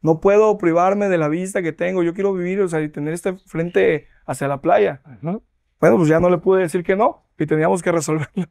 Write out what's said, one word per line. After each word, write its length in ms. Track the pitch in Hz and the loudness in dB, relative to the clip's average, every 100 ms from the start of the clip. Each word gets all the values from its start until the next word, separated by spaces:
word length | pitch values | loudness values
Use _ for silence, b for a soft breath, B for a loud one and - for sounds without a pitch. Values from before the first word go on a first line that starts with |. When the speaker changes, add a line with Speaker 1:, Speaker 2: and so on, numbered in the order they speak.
Speaker 1:
no 180 | 156 160 | 0 2
puedo 380 | 196 202 214 208 | 4 4 4 2
privarme 500 | 190 165 180 202 202 | 2 2 2 0 0
de 100 | 180 | 0
la 120 | 151 | 0
vista 320 | 160 185 202 | -2 -4 -4
que 100 | 170 | -6
tengo, 320 | 151 175 185 | -4 -4 -2
yo 100 | 170 | -2
quiero 200 | 175 196 | -2 -4
vivir, 260 | 190 175 190 | -2 -4 -2
o 60 | 190 | -2
sea, 140 | 165 | -2
y 80 | 151 | -6
tener 240 | 151 147 | -6 -8
este 240 | 170 - 185 | -6 -6 -8
frente 720 | _ 165 170 185 190 156 - _ - | _ -6 -2 0 2 0 -6 _ -12
hacia 220 | - 139 | -6 -6
la 140 | 139 | -4
playa". 400 | 151 202 202 139 _ | 2 2 2 -4 _
Speaker 2:
Ajá. 340 | 117 151 208 _ _ _ _ | -14 -10 -10 _ _ _ _
Speaker 1:
Bueno, 180 | 160 220 | 2 4
pues 120 | 160 | 4
ya 100 | 160 | 4
no 100 | 175 | 2
le 80 | 180 | 2
pude 240 | 180 190 | 2 2
decir 220 | 180 185 | 2 -4
que 120 | 170 190 | -2 0
no, 280 | 247 - _ _ | 0 -2 _ _
y 80 | 151 | -2
teníamos 360 | 156 160 190 | 0 0 0
que 100 | 170 | -2
resolverlo. 540 | 170 151 156 143 - 170 | -2 -2 -4 -4 -8 -8